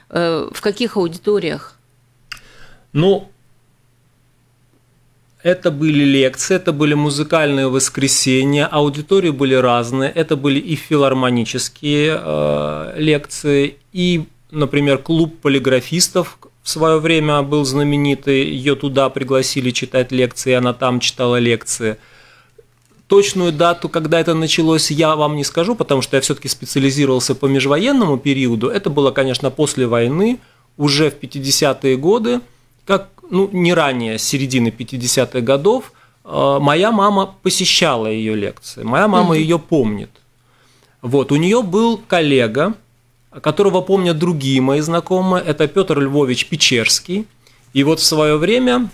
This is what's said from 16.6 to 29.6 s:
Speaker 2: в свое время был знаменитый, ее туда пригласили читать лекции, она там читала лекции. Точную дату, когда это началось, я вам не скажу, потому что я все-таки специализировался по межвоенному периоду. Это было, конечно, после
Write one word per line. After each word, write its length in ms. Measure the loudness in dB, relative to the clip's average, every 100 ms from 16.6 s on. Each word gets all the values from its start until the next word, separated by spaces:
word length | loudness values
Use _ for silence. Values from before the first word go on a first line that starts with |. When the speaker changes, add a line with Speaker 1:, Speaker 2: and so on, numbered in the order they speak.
Speaker 2:
в 60 | -8
свое 300 | -2 2 2
время 440 | 2 2 2 0
был 200 | 0 0
знаменитый, 800 | 0 0 0 2 0 0 0 0 0
ее 260 | -2 -2 -2
туда 320 | 0 0 0
пригласили 600 | -2 -2 0 0 -2 -2
читать 420 | -4 -2 -2 -2
лекции, 420 | 0 -2 -2 -2
она 200 | 0 0
там 260 | 0 0 0
читала 360 | -2 -2 0 0
лекции. 580 | 0 0 -4 -6 -4 -6 -12 -20 -20 _ _ _ -20 _ _ _ 2
Точную 440 | 4 4 2 -2
дату, 360 | 2 2 0 -4
когда 320 | -4 0 0
это 140 | 2
началось, 560 | 0 0 0 2 2 0
я 260 | 0 2 2
вам 200 | 0 -2
не 80 |
скажу, 320 | -4 -2 -2 -2
потому 260 | 0 -2
что 160 | 0 0
я 40 |
все-таки 260 | 0 -4 -6
специализировался 840 | -10 -6 0 0 2 2 2 0 -2
по 100 | 0
межвоенному 720 | 0 2 2 2 2 2 0
периоду. 500 | 0 0 0 0 -2
Это 200 | -2 -2
было, 220 | 0 0
конечно, 400 | 2 -2 -2 -4
после 340 | -2